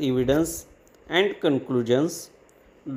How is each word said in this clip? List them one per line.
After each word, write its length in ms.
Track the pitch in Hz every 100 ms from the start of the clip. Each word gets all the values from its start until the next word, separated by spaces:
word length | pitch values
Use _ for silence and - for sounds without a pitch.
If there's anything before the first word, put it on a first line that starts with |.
evidence 640 | 143 127 123 143 160 - - - _ - -
and 300 | 165 196 -
conclusions 920 | 170 135 127 127 117 123 160 - - - _ _ _ _ -